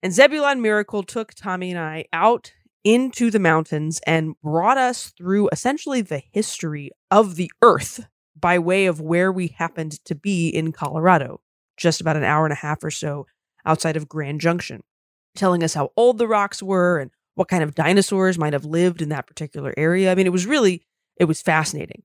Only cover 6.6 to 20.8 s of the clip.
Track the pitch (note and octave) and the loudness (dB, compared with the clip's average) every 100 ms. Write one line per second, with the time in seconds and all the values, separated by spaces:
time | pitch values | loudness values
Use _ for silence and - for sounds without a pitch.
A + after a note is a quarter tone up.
6.6 | E3 D3+ C#3+ _ _ G3+ G#3+ E3 F3+ - | -8 -8 -12 _ _ 4 4 0 -8 4
7.6 | A#3 F#3+ - - - _ _ _ F3 F3+ | 4 6 -2 -12 -20 _ _ _ 0 2
8.6 | E3+ F#3+ F#3+ D#3+ D#3 E3+ F#3 F#3+ F3 - | 2 2 2 -2 -2 0 2 0 -4 -4
9.6 | E3 - D#3 D3+ - D3+ G3 F#3 E3+ - | -6 -6 -10 -10 -10 -6 -2 0 0 0
10.6 | D#3+ D#3 D3 D#3 E3 F3 B2+ - _ _ | -4 -4 -6 -2 2 2 2 -12 _ _
11.6 | _ _ E3+ - E3 D3+ C#3 D3+ D#3+ D3 | _ _ -2 0 -2 -2 0 2 0 -2
12.6 | D3+ D3+ D#3 - D3+ C#3+ - _ _ _ | -6 -8 -8 -8 -8 -8 -12 _ _ _
13.6 | - D#3+ - D#3 D3+ D#3 C#3+ D3 D#3+ F3 | -2 -2 0 -4 -8 -10 -8 -4 -2 -2
14.6 | - A#2+ - _ _ _ _ - F#3+ F3+ | -6 -16 -20 _ _ _ _ -2 0 2
15.6 | E3 D#3+ C#3 - A#3+ A3+ A#3 G#3+ G3+ - | 0 -2 -4 2 2 4 0 0 0 -6
16.6 | F#3+ F#3+ F3+ E3+ C3 _ _ - F#3 F3+ | -2 2 2 0 -4 _ _ -4 0 0
17.6 | D#3 D3 D#3 F#3+ F#3+ G3 F#3 F3 D3+ C#3+ | -2 0 2 4 2 2 0 0 -2 -2
18.6 | D3 D#3+ F3+ E3+ D#3 D3 - - D#3 - | -4 0 0 0 -6 -6 -8 -12 -12 -10
19.6 | C#3 - D#3+ F3+ F#3+ F#3 F#3+ F3+ F3+ D4 | -8 -2 0 2 2 2 2 0 0 2
20.6 | G#3+ F3 | 2 0